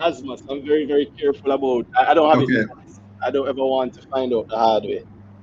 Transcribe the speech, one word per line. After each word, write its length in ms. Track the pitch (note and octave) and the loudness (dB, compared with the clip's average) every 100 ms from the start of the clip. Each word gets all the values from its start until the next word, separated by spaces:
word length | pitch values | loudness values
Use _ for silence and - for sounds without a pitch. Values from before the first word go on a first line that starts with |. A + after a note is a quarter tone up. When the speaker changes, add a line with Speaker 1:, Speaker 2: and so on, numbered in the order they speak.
Speaker 1:
asthma, 360 | E3 C3+ C3+ A#2+ | -4 -4 -10 -12
so 80 | G#2 | -10
I'm 160 | C#3+ C#3 | -8 -2
very, 180 | D3+ | 0
very 220 | C#3+ D3 C#3+ | 0 0 -2
careful 460 | - D3 C#3 C#3 | -2 -2 -2 -2
about, 340 | C3+ C3+ B2 A2 B2+ | -2 0 -2 -2 2
I, 140 | - | 4
I 40 | |
don't 140 | D3+ D3+ | 4 6
have 140 | D3 | 4
Speaker 2:
Okay. 120 | B2+ | 4
Speaker 1:
it. 140 | A#2+ G#2+ - - - - - | 0 -2 -6 -20 -20 -20 -10
I 60 | B2 | -4
don't 180 | C#3 C3+ | -2 -2
ever 160 | C3 | -2
want 300 | C3 C3 B2+ | -2 0 -2
to 80 | - - | -6 -8
find 260 | C3+ B2+ | -6 -2
out 140 | A#2+ G2+ | -2 -2
the 80 | A2 | 0
hard 260 | A2+ G#2+ | 2 2
way. 220 | G2+ G2+ - - - - | 0 -8 -10 -20 -20 -20